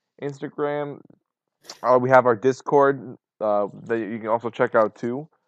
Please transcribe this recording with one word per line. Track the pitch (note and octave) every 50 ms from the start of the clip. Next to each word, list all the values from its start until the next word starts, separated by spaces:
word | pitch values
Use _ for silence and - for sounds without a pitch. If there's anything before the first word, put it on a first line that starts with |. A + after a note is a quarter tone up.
| _ _ _ _ -
Instagram. | C#3+ C#3+ C#3 D#3 C#3+ - - D3 D3 D3 D3 D3 C#3+ C#3 - - _ _ _ _ _ _ _ _ _ _ _ _ - - - -
Uh, | A#2 B2+ B2+
we | B2 B2+
have | C3 B2+ A#2+
our | B2 A#2
Discord, | G#2 G#2+ C3 C3 - - - D3+ C#3+ C#3 C#3 C#3+ C3 F#2 B2 A#2+ - _ _ _ -
uh, | G#2+ G#2+ G#2 G#2 G#2 G2 G2 G2+ F#2+
that | G#2+ A#2 A2+
you | A2 F#2+ A#2 A2
can | G#2+ A2
also | A2 A#2 A#2 A#2
check | - - B2+ A2+ -
out | A#2 A2 G#2 -
too. | - - A#2 A#2+ C3+ D#3 - _ _ _